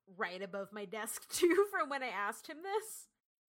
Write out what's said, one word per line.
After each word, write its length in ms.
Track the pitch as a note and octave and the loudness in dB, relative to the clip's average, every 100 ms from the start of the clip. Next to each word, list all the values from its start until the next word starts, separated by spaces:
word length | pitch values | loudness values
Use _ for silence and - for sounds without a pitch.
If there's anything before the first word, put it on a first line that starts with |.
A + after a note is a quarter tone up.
| _ | _
right 360 | F#3 F3+ F#3 | -6 -4 -4
above 320 | G3 G3 G3 | -6 -6 -6
my 100 | G#3 | -8
desk, 420 | G3+ G#3+ A3 - - | -8 -6 -6 -8 -6
<laughs> 20 | |
too, 360 | - F4 F4 G4+ | 4 6 8 6
from 160 | G4 D4+ | 2 0
when 140 | C#4 | 0
I 40 | B3+ | -2
asked 380 | F#3+ G3+ - - | 0 -2 -4 -10
him 140 | D4+ | -10
this. 440 | F#4+ G#4 - - - _ _ _ | -2 -2 -2 -10 -16 _ _ _